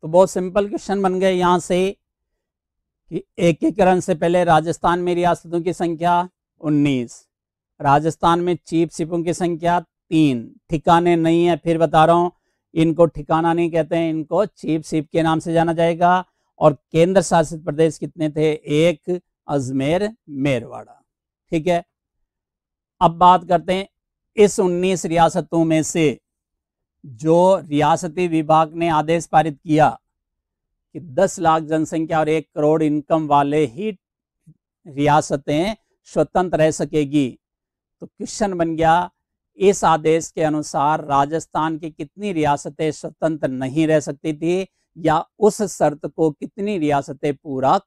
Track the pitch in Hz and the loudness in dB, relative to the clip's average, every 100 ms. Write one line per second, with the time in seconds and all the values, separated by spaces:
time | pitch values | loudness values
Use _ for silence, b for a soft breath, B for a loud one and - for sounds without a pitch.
0 | 156 170 190 - 185 190 202 311 - 202 | 2 4 4 2 -2 -2 -2 -6 -6 -2
1 | 190 185 190 185 175 180 - 180 185 202 | 0 0 0 2 2 0 0 -2 -2 -4
2 | _ _ _ _ _ _ _ _ _ _ | _ _ _ _ _ _ _ _ _ _
3 | _ 160 - - 175 160 320 170 185 180 | _ -12 -12 0 0 2 -2 2 2 2
4 | 165 165 170 180 175 156 160 160 180 170 | 0 -2 0 2 4 2 2 -2 -2 0
5 | 175 175 175 165 165 170 170 165 170 160 | 0 0 0 -2 -4 -4 -4 -4 -4 -2
6 | 170 175 180 _ _ _ 151 147 143 131 | 0 0 -2 _ _ _ 0 2 2 0
7 | 120 - _ _ _ _ _ _ 143 143 | -4 -12 _ _ _ _ _ _ 2 2
8 | 160 - 170 170 175 170 - 160 170 - | 2 -2 0 0 0 -4 -2 -2 -2 -4
9 | 160 170 170 165 175 170 170 175 170 _ | -6 -4 -4 -4 -4 -2 0 -2 -4 _
10 | _ 160 151 123 113 - _ 160 - 170 | _ 2 2 2 -6 -18 _ -4 2 4
11 | 175 170 165 170 175 160 170 165 160 160 | 4 2 2 2 2 0 -2 0 2 4
12 | 160 170 175 _ _ _ _ - 160 160 | 4 4 0 _ _ _ _ -2 0 4
13 | 165 - 147 160 165 165 170 165 156 170 | 2 2 -4 -2 0 0 -2 -2 -2 -2
14 | 165 156 151 165 208 _ - 160 156 160 | -2 -4 -4 -2 -2 _ -6 -6 -4 -6
15 | 151 165 160 160 170 165 165 165 170 165 | -4 -2 0 -2 0 0 0 0 0 2
16 | 175 180 180 _ _ _ 156 143 _ 160 | 2 2 -2 _ _ _ 2 2 _ 2
17 | 175 190 165 175 156 165 160 143 160 - | 4 2 2 0 0 -6 -10 0 0 0
18 | 151 - 156 151 156 151 151 147 165 156 | -12 -6 -6 -2 -2 -2 -2 0 2 0
19 | - 180 _ _ - 147 127 135 135 175 | -6 -8 _ _ -6 -4 -2 -2 0 -2
20 | 208 226 - 139 143 127 123 117 110 - | -2 -8 -16 -4 -2 -2 -4 -16 -18 -20
21 | _ _ _ _ _ 170 151 170 175 _ | _ _ _ _ _ -4 -2 -2 -4 _
22 | _ _ _ _ _ _ _ _ _ _ | _ _ _ _ _ _ _ _ _ _
23 | 175 165 180 180 170 175 160 190 196 _ | 0 4 6 4 4 -2 0 -4 -6 _
24 | _ _ _ - 208 - 185 175 185 180 | _ _ _ 2 2 4 0 0 -2 -2
25 | 180 165 165 180 151 165 165 160 147 180 | -2 2 2 2 -4 0 2 0 -2 0
26 | 151 113 _ _ _ _ _ _ _ _ | 0 0 _ _ _ _ _ _ _ _
27 | 160 117 156 170 185 190 147 147 147 160 | -20 -8 2 4 4 2 0 0 2 0
28 | 175 156 180 160 156 156 160 165 170 156 | -2 -4 -2 -2 2 2 2 -2 -2 0
29 | 151 170 156 160 160 139 175 147 143 117 | 0 -2 2 0 0 -4 -2 2 2 0
30 | _ _ _ _ _ _ _ _ _ 165 | _ _ _ _ _ _ _ _ _ -20
31 | 170 131 190 - 165 160 151 160 156 165 | -8 -2 -2 0 0 0 0 -2 -2 -4
32 | 160 160 156 160 151 - 151 156 156 151 | -2 -2 0 -2 -4 -2 2 2 2 0
33 | 143 160 156 143 143 151 147 120 214 196 | 0 -2 2 2 2 0 -2 -4 -10 -10
34 | _ _ _ _ _ _ _ _ 180 135 | _ _ _ _ _ _ _ _ -16 -2
35 | 143 147 147 147 143 147 190 220 _ _ | 2 2 2 -6 -2 -2 -2 -6 _ _
36 | _ - 151 - 180 156 156 151 143 156 | _ -4 -2 -2 0 2 2 0 -4 -2
37 | 143 147 131 - _ _ _ _ _ _ | 0 0 -2 -6 _ _ _ _ _ _
38 | 165 _ - - 208 180 165 160 160 165 | -20 _ -14 -6 -4 -2 -4 0 2 2
39 | 180 _ _ _ _ _ 196 190 185 160 | 0 _ _ _ _ _ 2 2 2 2
40 | 156 165 160 - 156 151 147 160 143 156 | 2 0 -2 -4 -2 -2 -4 -2 0 0
41 | 151 139 143 160 - 175 156 160 165 - | -2 -2 0 -4 -6 -6 -4 -6 -10 -12
42 | 151 - 208 175 147 143 - 143 156 - | -16 -10 -6 -2 -2 -2 -4 -6 -6 -6
43 | 165 - 160 156 143 131 131 139 160 156 | -12 -6 -4 -4 -6 -6 -6 -2 2 2
44 | 143 143 160 151 165 180 190 _ _ - | 0 -10 -8 -6 -4 -4 -6 _ _ -6
45 | 156 156 - _ 208 - 196 - 151 147 | -2 0 -4 _ 0 0 -6 0 -2 -2
46 | - - 160 143 143 - 202 202 147 139 | -12 -2 -2 -2 -14 -8 -6 -2 -2 -2
47 | 139 139 151 135 160 131 131 185 | -4 -8 -6 -6 -8 -2 0 0